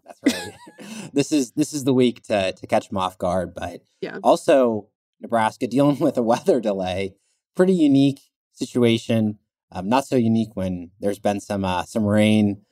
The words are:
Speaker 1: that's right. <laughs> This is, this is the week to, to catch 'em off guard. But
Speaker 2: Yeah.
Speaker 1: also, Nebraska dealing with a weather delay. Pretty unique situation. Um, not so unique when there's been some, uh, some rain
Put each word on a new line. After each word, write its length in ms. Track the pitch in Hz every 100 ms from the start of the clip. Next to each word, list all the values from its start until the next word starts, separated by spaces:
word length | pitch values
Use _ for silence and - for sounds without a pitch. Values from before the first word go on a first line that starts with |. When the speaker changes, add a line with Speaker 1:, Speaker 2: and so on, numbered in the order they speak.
Speaker 1:
that's 160 | - -
right. 300 | - - 855 906
<laughs> 540 | 932 831 - - -
This 200 | 143 139
is, 200 | 151 127
this 200 | - 147
is 120 | 151
the 100 | 135
week 280 | 127 123 -
to, 280 | - 104 95
to 140 | - -
catch 240 | 110 -
'em 60 | 98
off 200 | 92 -
guard. 360 | 90 92 87
But 280 | - 87 87 _ -
Speaker 2:
Yeah. 180 | 185 196
Speaker 1:
also, 640 | 156 165 - 139 123 107 - _ _ _
Nebraska 460 | 110 113 110 - 120
dealing 320 | 127 143 135
with 180 | 156 127
a 60 |
weather 380 | 113 117 196 139
delay. 540 | 104 98 92 92 98 - _ _ _ -
Pretty 160 | 185
unique 460 | 180 151 139 139 135 _ _ _
situation. 840 | - 131 127 120 117 - 113 107 104 _ _ _
Um, 160 | 95 92
not 180 | 127 -
so 100 | 135
unique 340 | 113 113 110
when 360 | - 92 90 85 -
there's 180 | 101 101
been 220 | 110 101
some, 240 | - 104
uh, 200 | 95 90
some 200 | 90 113
rain 580 | 104 107 107 107 104 98 _